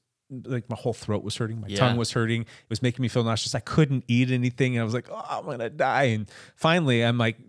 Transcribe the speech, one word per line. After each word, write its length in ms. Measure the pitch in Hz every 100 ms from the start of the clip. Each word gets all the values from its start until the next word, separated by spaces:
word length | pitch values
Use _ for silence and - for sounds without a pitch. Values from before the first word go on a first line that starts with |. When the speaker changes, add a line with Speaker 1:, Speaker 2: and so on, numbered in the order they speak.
| _ _ _
Speaker 1:
like 380 | 131 117 127 -
my 60 | 110
whole 180 | 123
throat 300 | 110 - 104
was 120 | 104 -
hurting. 220 | 110 113
My 60 | 98
Speaker 2:
Yeah. 100 | 101
Speaker 1:
tongue 200 | 123 120
was 140 | 113
hurting. 300 | 120 113 117
It 260 | 113 - _
was 120 | 113
making 200 | 127 120
me 60 | 120
feel 160 | 127
nauseous. 320 | 113 110 - 120
I 40 |
couldn't 420 | - - 147 131 -
eat 240 | 120 127
anything. 440 | 127 123 123 127 120
And 60 |
I 20 | 110
was 80 |
like, 140 | 120 -
"Oh, 140 | - -
I'm 160 | 117 147
gonna 240 | 123 113
die." 340 | 151 131 123 131
And 240 | 107 104 - - _
finally, 480 | 160 175 143 117
I'm 140 | 117 120
like, 200 | 117 -